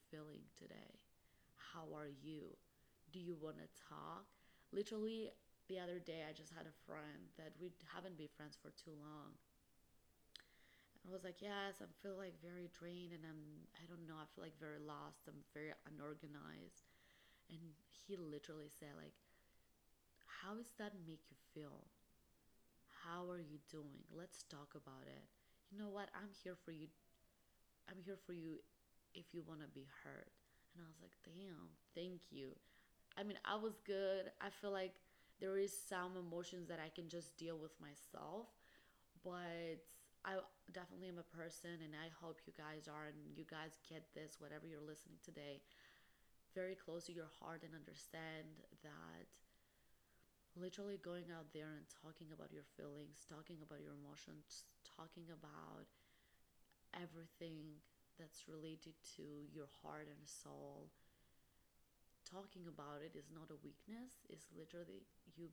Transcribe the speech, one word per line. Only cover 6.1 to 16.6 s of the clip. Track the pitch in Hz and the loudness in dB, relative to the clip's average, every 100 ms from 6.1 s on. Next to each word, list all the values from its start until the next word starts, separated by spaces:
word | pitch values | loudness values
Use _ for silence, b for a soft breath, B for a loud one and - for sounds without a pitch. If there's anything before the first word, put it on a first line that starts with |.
| 160 156 | 2 2
I | |
just | 156 156 | 0 -4
had | 165 160 | -4 -4
a | 147 | -6
friend | - 156 151 143 170 - | -2 0 0 -2 -6 -6
that | 156 156 | -6 -2
we | 180 175 160 | -2 -4 -4
haven't | 185 170 160 | -2 -2 -2
been | 147 - | -2 -2
friends | 151 143 | -6 -6
for | 156 | -8
too | - 165 | -8 -6
long. | 151 147 151 - - - - - - - - - - - - B B B B B B | -6 -4 -6 -6 -10 -14 -20 -20 -20 -20 -20 -20 -20 -10 -10 B B B B B B
And | 185 | -2
I | |
was | 185 | 0
like, | 180 175 | 0 0
"Yes, | 202 202 196 190 | 4 6 6 4
I | 190 160 | -4 -2
feel, | 202 190 | 0 2
like, | 190 165 | 0 -2
very | 170 180 175 | -4 -2 -2
drained, | - 170 175 175 | -2 -2 -2 -2
and | 170 | -2
I'm, | 160 156 151 151 165 - | -2 -4 -4 -6 -8 -8
I | 165 | -6
don't | 170 165 | -4 -2
know, | 156 | -2
I | 151 | -4
feel, | - | -4
like, | 165 147 | -4 -2
very | 156 151 | -2 0
lost. | 151 147 147 156 - | 0 0 -2 -4 -8
I'm | 151 - | -8 -6
very | 151 151 - 151 | 0 0 0 -4
unorganized." | 151 147 151 151 147 156 151 | -2 0 0 -4 -4 -4 -4